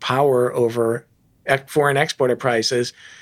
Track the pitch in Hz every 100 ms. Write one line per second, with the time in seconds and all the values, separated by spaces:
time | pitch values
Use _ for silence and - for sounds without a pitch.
0 | - 127 143 123 123 131 117 117 113 117
1 | - _ _ _ - 139 - 151 143 139
2 | 160 - 131 120 127 117 110 123 120 -
3 | - -